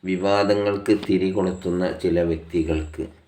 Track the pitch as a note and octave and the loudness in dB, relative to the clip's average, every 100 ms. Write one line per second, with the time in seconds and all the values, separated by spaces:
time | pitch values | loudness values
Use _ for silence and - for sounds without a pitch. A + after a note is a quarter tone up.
0 | F#2 F#2 G2 G2+ G2+ G2+ G2+ G2+ G2+ G#2 | -2 -2 2 2 4 2 2 -2 2 0
1 | - F#2+ F#2+ F#2+ F#2 F#2 F#2 F2 F2+ - | 2 2 2 0 -2 -2 -2 0 -2 -2
2 | F2+ E2+ E2+ D#2+ - F2 D#2 D#2 D#2 - | 0 2 0 -2 -2 -2 0 -2 -4 -8
3 | - - | -12 -12